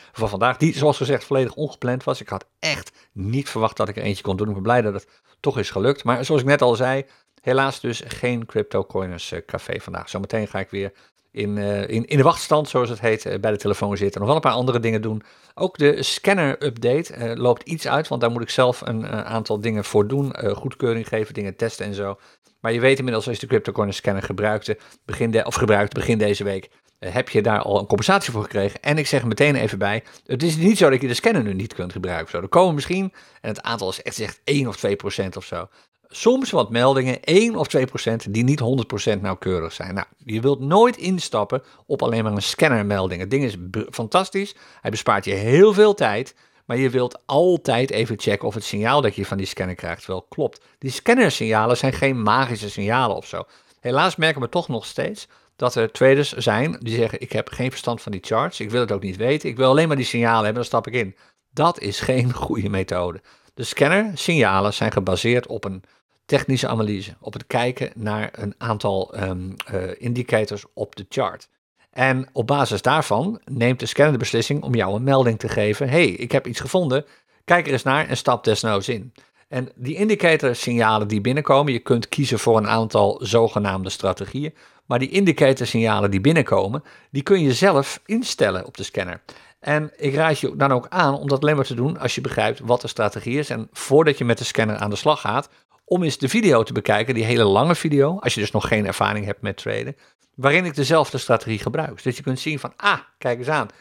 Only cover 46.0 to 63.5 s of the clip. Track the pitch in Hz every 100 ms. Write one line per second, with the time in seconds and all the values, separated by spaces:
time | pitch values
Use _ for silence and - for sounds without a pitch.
46 | 123 104 135 - _ _ - 123 131 123
47 | 123 - - 139 180 170 - 120 127 104
48 | 117 107 - 101 104 107 - 101 113 143
49 | 120 98 98 98 95 - 92 90 87 82
50 | - 92 - - 131 - _ _ 135 -
51 | - 247 196 - 113 107 110 123 135 127
52 | 139 127 104 120 127 113 104 - 101 120
53 | 123 98 - 87 - _ _ _ 123 135
54 | 180 160 160 143 120 175 - 117 - -
55 | - 214 - _ _ - 123 120 113 -
56 | 135 139 143 - 120 107 151 - 117 113
57 | 113 110 - 107 - - 127 - - 117
58 | - 98 - 113 160 - 107 120 113 101
59 | 95 92 120 151 - 117 131 143 160 143
60 | 120 120 117 113 107 117 117 135 - 123
61 | 98 - _ _ _ - 160 175 - -
62 | - 131 123 120 - 117 101 98 92 90
63 | 90 80 _ _ _